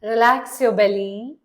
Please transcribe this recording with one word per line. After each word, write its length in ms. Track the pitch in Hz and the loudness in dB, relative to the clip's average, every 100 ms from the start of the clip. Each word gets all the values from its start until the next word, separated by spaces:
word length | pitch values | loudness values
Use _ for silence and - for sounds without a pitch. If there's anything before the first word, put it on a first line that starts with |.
Relax 580 | 208 226 233 262 254 - | -2 2 4 2 -2 -2
your 120 | 254 | 0
belly. 640 | 196 208 202 196 202 240 311 | 2 2 2 -6 -8 -14 -16